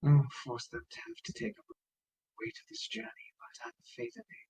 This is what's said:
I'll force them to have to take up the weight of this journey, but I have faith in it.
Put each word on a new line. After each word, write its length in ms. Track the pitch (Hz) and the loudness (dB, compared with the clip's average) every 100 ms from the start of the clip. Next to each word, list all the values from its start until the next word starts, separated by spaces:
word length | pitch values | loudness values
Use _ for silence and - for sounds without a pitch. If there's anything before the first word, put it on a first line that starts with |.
I'll 220 | 143 147 127 - | 10 10 8 0
force 240 | - 120 - | -6 -6 -4
them 180 | 120 117 | -8 -8
to 100 | - - | -14 -12
have 140 | 339 | -12
to 80 | - | -10
take 260 | - - 208 | -4 -4 -4
up 80 | - | -14
the 60 | - _ _ _ _ _ - | -20 _ _ _ _ _ -10
weight 160 | 113 - | -8 -8
of 60 | - | -14
this 180 | - - | -10 -6
journey, 400 | 220 - - - _ | -6 -8 -12 -20 _
but 240 | - - | -20 -12
I 40 | 370 | -14
have 60 | - - - | -14 -20 -8
faith 200 | 359 - | -8 -8
in 60 | |
it. 280 | 427 - | -18 -20